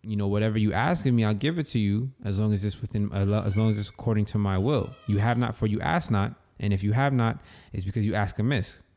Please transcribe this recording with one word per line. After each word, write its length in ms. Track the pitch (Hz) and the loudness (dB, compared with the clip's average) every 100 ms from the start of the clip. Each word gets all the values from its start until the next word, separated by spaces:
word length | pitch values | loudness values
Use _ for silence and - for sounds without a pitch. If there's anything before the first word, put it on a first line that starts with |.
you 140 | 107 | -4
know, 120 | 104 101 | -2 0
"Whatever 300 | 104 110 107 | 0 0 2
you 160 | 107 | 2
ask 320 | 92 143 175 | 2 0 0
of 80 | 135 | 2
me, 100 | 120 | 2
I'll 120 | 107 | 2
give 240 | 104 139 170 | 0 -2 -2
it 80 | 147 | -2
to 120 | 117 | 0
you, 320 | 104 104 131 - | 0 0 -2 -6
as 160 | 104 98 | -4 0
long 140 | 107 | 2
as 120 | 101 | 0
it's 160 | 104 - | -2 -6
within, 300 | - 107 101 | -6 -2 -2
as 420 | 98 98 107 104 | 0 0 2 0
long 140 | 98 110 | 2 2
as 80 | 104 | 0
it's 120 | 101 | -4
according 360 | - 117 107 | -4 0 0
to 140 | 101 104 | 0 0
my 180 | 101 95 | 0 2
will. 320 | 110 139 - - | 2 0 -2 -8
You 140 | - 101 | -2 0
have 180 | 113 117 | 2 0
not, 180 | 117 | -2
for 120 | 113 110 | -2 -2
you 120 | 104 | 0
ask 300 | - 165 - | 0 -2 0
not. 240 | 104 104 - _ - | 0 0 -4 _ -6
And 140 | 104 | -2
if 80 | 98 | 0
you 100 | 101 | 2
have 200 | 113 139 | 2 2
not, 260 | 131 117 113 - - - | 2 0 -2 -12 -20 -10
it's 140 | - | -6
because 180 | 95 110 | -4 0
you 120 | 107 | 0
ask 240 | 101 101 - | 0 -2 0
amiss." 420 | 113 131 - - _ | 0 0 -2 -10 _